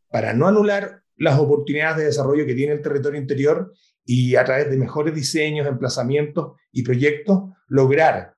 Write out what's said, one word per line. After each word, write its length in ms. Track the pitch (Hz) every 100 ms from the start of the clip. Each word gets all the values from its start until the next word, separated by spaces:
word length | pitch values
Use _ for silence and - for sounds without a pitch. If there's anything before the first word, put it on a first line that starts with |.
| _
para 240 | 110 110
no 140 | 117 165
anular 560 | 214 208 202 202 - _ _
las 220 | 160 139
oportunidades 600 | 143 147 - 143 156 160
de 80 | 151
desarrollo 400 | 131 131 147 143
que 100 | 123
tiene 180 | 143
el 80 | 147
territorio 380 | 156 139 143 147
interior 540 | 131 131 139 160 185 _ _ _
y 320 | - 123 123 123
a 80 |
través 280 | 123 131 147
de 60 | 135
mejores 360 | 127 151 151
diseños, 540 | 156 131 160 151 151 143
emplazamientos 880 | 131 127 139 120 143 147 170 147 - _
y 100 | 131
proyectos, 680 | 123 123 147 147 - 190 - - _
lograr 680 | 131 131 143 160 113 90